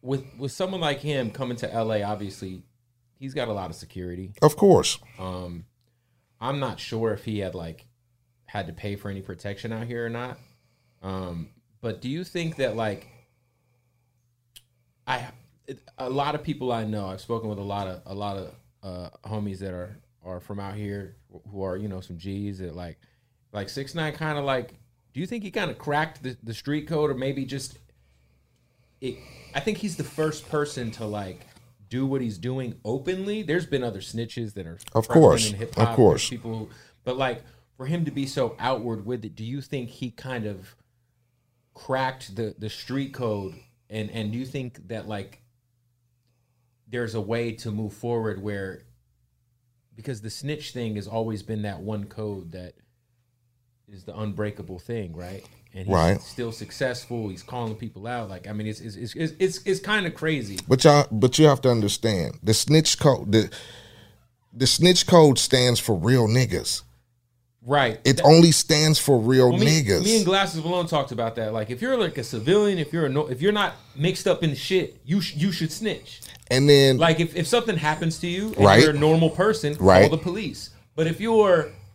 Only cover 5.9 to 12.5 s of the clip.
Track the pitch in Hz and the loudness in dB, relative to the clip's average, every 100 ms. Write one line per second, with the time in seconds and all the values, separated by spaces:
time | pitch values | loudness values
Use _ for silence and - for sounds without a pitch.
5.9 | _ _ _ _ _ 120 143 131 90 - | _ _ _ _ _ -6 -4 -6 -8 -8
6.9 | 113 113 104 - 104 95 90 82 82 _ | -4 -2 -4 -6 -6 -6 -8 -12 -14 _
7.9 | _ _ _ _ _ _ 104 85 82 104 | _ _ _ _ _ _ -10 -10 -10 -10
8.9 | 101 104 98 95 90 101 101 117 113 117 | -10 -10 -12 -12 -12 -12 -12 -10 -10 -10
9.9 | 120 117 120 123 - _ _ _ _ _ | -8 -8 -8 -10 -14 _ _ _ _ _
10.9 | _ 92 95 90 87 80 _ _ _ 117 | _ -10 -8 -8 -10 -12 _ _ _ -10
11.9 | 98 123 151 180 175 165 | -8 -8 -8 -8 -8 -8